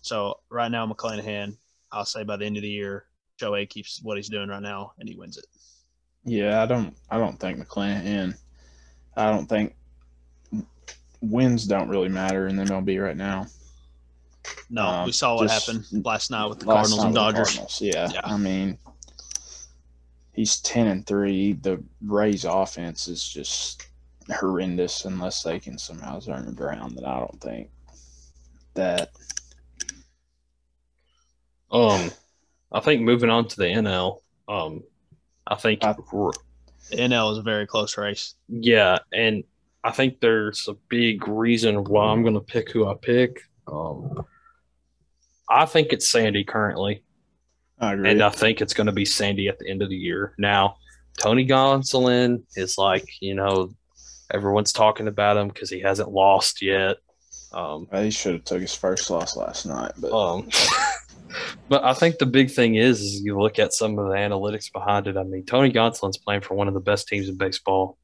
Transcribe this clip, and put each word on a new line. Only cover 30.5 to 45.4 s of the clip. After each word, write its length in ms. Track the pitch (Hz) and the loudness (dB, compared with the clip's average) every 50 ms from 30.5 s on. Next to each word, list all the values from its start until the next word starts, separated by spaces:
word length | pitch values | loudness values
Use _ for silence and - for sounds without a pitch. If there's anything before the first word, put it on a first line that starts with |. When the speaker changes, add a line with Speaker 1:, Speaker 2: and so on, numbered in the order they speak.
| _ _ _ _ _ _ _ _ _ _ _ _ _ _ _ _ _ _ _ _ _ _ _ _ | _ _ _ _ _ _ _ _ _ _ _ _ _ _ _ _ _ _ _ _ _ _ _ _
Speaker 3:
Um, 400 | - 117 120 110 101 92 87 82 - _ _ _ _ _ _ _ _ _ _ _ | 4 4 6 6 6 4 2 -2 -8 _ _ _ _ _ _ _ _ _ _ _
I 80 | - 101 | -4 0
think 220 | - 156 151 117 | 4 4 4 4
moving 280 | 117 113 123 120 120 113 | 6 4 4 4 4 4
on 180 | 117 117 117 | 4 2 2
to 100 | 110 - | 0 -2
the 100 | - 98 87 | -2 0 0
N 180 | 92 113 110 | 2 0 0
L, 340 | 101 95 90 90 95 98 - _ _ _ _ _ | 0 0 0 0 -2 -4 -6 _ _ _ _ _
um, 360 | - 104 98 80 78 78 - - _ _ _ _ _ - _ _ _ _ _ _ | -8 -6 -6 -4 -6 -8 -12 -16 _ _ _ _ _ -20 _ _ _ _ _ _
I 80 | - - | -6 -6
think 280 | - - 113 107 104 - | 0 2 0 2 2 2
Speaker 2:
I 120 | 107 107 - - - | 0 0 -2 -8 -8
Speaker 3:
we're 200 | - 101 101 85 - - - _ _ _ _ _ _ _ _ - | -4 -2 -2 -2 -2 -4 -12 _ _ _ _ _ _ _ _ -8
Speaker 1:
The 80 | - 113 | -4 -2
N 140 | 123 123 127 | 0 2 2
L 180 | 117 110 107 | 2 2 0
is 60 | 107 110 | -2 -2
a 20 | 104 | -2
very 220 | 113 107 104 104 | -2 -2 -2 -4
close 320 | - - 110 104 - - | -2 -2 -2 -2 -2 -4
race. 380 | - 104 101 101 - - - - _ _ | -4 -4 -4 -6 -6 -10 -12 -14 _ _
Speaker 3:
Yeah, 520 | _ 117 117 113 120 117 110 101 92 92 85 - _ | _ -10 0 4 6 6 8 8 6 4 2 0 _
and 320 | - 101 113 110 107 101 - _ _ _ _ _ _ _ - | -2 0 2 2 0 0 -6 _ _ _ _ _ _ _ -4
I 80 | 117 | -4
think 280 | 117 - 135 131 127 _ | 0 2 0 0 0 _
there's 480 | - 117 113 110 107 104 107 - - | 2 4 4 4 0 -2 -4 -6 -8
a 80 | - 101 - _ | -8 -10 -12 _
big 400 | _ - 120 120 117 110 98 - | _ 0 2 2 2 2 0 -4
reason 560 | 101 104 110 113 117 120 113 113 113 104 104 98 | -4 -2 0 4 4 4 4 4 2 2 2 0
why 220 | 98 101 104 104 | 2 4 4 6
I'm 160 | 107 107 113 117 | 6 4 4 4
gonna 160 | 117 107 104 | 4 2 2
pick 300 | - - - 117 113 - | -2 -2 -4 -4 -4 0
who 160 | - 117 107 | 0 0 2
I 60 | 98 101 | 2 0
pick. 480 | - - - 120 123 127 123 127 - - _ _ _ _ | -4 0 2 4 4 4 2 0 -8 -20 _ _ _ _
Um, 580 | - 78 76 82 80 73 65 - 135 - - - _ _ _ _ _ _ _ _ _ _ _ _ _ _ _ _ _ _ _ _ _ _ _ | -12 -8 -8 -8 -8 -8 -8 -8 -10 -8 -10 -12 _ _ _ _ _ _ _ _ _ _ _ _ _ _ _ _ _ _ _ _ _ _ _